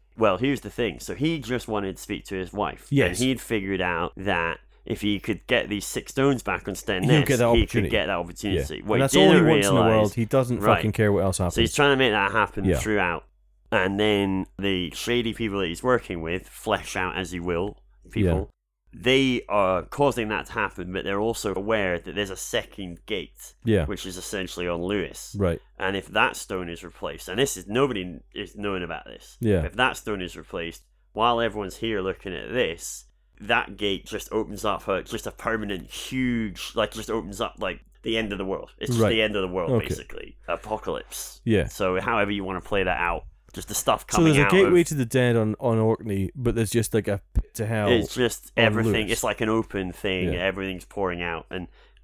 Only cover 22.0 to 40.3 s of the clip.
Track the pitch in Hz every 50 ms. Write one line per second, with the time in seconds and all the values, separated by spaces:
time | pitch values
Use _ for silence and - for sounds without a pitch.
22 | - 90 80 101 104 95 95 - - - - 113 - - - - 98 87 87 -
23 | - - 107 92 78 - _ - - - - _ - 117 107 92 76 78 87 -
24 | - 95 87 92 - - 107 98 92 87 - 87 90 87 85 85 87 92 104 101
25 | 82 - - - - - - 101 98 87 80 - - _ _ - 92 95 98 95
26 | - - 95 107 123 120 - - - - 101 92 90 85 85 82 92 82 - -
27 | 98 78 73 80 - 92 92 113 139 135 - 95 87 98 107 127 143 131 120 98
28 | 90 90 80 - - _ _ - 101 - - 107 104 101 98 90 87 82 80 -
29 | - - - - - - - _ 117 110 98 85 82 87 - 120 127 127 - -
30 | - 113 104 95 90 87 - 82 76 - - 87 85 82 - - - _ _ _
31 | _ _ _ 104 113 120 120 117 117 110 101 104 101 92 - - 113 113 110 98
32 | 92 95 87 - - 98 87 65 50 60 107 127 110 82 82 - - - - -
33 | - _ _ _ _ _ _ - 104 101 117 120 - - 98 95 104 101 98 -
34 | - - 107 95 - - - 110 107 - 104 95 104 107 95 82 - 107 95 90
35 | 78 - 117 107 - 107 - - - 117 113 110 107 101 98 87 73 - - -
36 | - - 131 131 127 123 120 117 110 101 85 - - - - 113 107 107 - 113
37 | 107 - 107 113 78 98 101 113 113 - - - 104 92 85 - - _ _ _
38 | - 120 113 113 113 101 101 92 95 95 95 76 - - - _ - 131 120 113
39 | 110 101 113 110 107 107 107 101 95 90 90 92 85 107 127 110 78 - - -
40 | - - - - - -